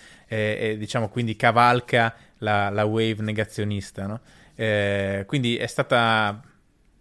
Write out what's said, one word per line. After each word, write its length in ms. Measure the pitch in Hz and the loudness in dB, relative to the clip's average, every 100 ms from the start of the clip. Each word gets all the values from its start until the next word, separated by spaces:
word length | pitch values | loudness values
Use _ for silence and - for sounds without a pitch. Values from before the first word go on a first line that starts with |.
| - - _ | -16 -20 _
e, 320 | 110 107 - | -4 -2 -2
e, 160 | 113 110 | -4 -4
diciamo, 320 | 107 131 110 | -6 -4 -4
quindi 280 | - 117 107 | -4 -4 0
cavalca 800 | 120 113 120 123 - 123 113 - - _ | 2 6 6 4 2 2 2 -2 -16 _
la, 300 | 107 104 101 | -2 0 0
la 160 | 101 | 0
wave 380 | 107 110 113 107 | 0 0 0 -2
negazionista, 840 | 107 107 104 - 104 101 95 - 98 | -4 -4 -4 -4 -4 -4 -6 -10 -8
no? 140 | 110 - - - | -10 -14 -20 -20
Eh, 680 | - 110 104 101 101 98 98 98 | -6 0 2 2 0 0 -4 -2
quindi 300 | 147 123 117 | -2 0 -2
è 100 | 117 | -2
stata, 760 | - 135 123 117 110 107 107 - _ _ _ _ _ | -4 0 2 4 4 2 -2 -12 _ _ _ _ _